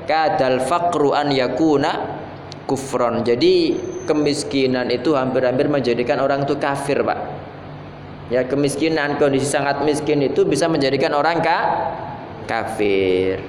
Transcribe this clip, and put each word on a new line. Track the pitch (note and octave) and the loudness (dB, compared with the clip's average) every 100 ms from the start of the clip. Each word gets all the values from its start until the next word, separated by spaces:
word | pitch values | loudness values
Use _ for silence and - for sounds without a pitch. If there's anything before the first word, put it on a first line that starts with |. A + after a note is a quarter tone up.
"Kadal | - D#3 D#3 D3 C3 B2+ B2+ | -2 0 2 2 2 0 0
faqru | F3 F3 D3+ C#3+ C3+ | 0 0 2 2 2
an | C#3+ | 2
yakuna | C3+ B2 - D#3+ C#3 D3+ F#3+ - - - - - - - | 2 0 2 2 4 2 -2 -6 -10 -12 -14 -16 -14 -6
kufron." | C3 - - A#2+ A2+ | -4 -2 0 0 0
Jadi, | A2+ A#2+ E3+ F#3 E3 - - - | 0 4 4 4 2 0 -4 -8
kemiskinan | - D3+ D3 C#3 - C3+ C3 B2+ A#2+ | -2 0 2 0 -2 0 2 0 0
itu | B2 E3 C#3+ | 0 2 2
hampir-hampir | B2+ B2+ B2+ B2+ C#3+ | 2 2 2 2 2
menjadikan | D3 B2 A#2 B2 C#3 | 2 2 0 0 0
orang | C3+ C#3 | 2 0
itu | C#3+ C#3+ | 0 0
kafir, | D3 C#3+ - B2 A2 | 0 -2 -2 0 0
Pak. | - - - - - - - - - - - - | -2 -6 -10 -14 -16 -16 -16 -16 -16 -16 -16 -4
Ya, | A#2+ | -2
kemiskinan, | B2+ C#3 C#3+ C#3+ D#3+ D#3+ C#3+ D3 | 0 0 0 0 0 0 -2 2
kondisi | D3 E3 C#3 | 2 2 0
sangat | D3 C#3 C#3 D3 | 0 0 0 0
miskin | D3 D3 D3 C3+ | 0 0 0 2
itu | D#3 | 2
bisa | F#3+ C#3 E3 | 2 2 2
menjadikan | D#3+ C3+ C#3 D#3+ D3 | 2 2 2 2 2
orang | D3+ E3+ | 2 2
ka-, | E3+ F3+ F3 - - - - - - - | 2 2 0 -2 -4 -6 -10 -12 -14 -14
kafir. | - A2+ G2+ - G#2 G2 F#2+ F#2 F#2+ F#2+ | -6 -4 -4 -2 2 2 2 2 0 -2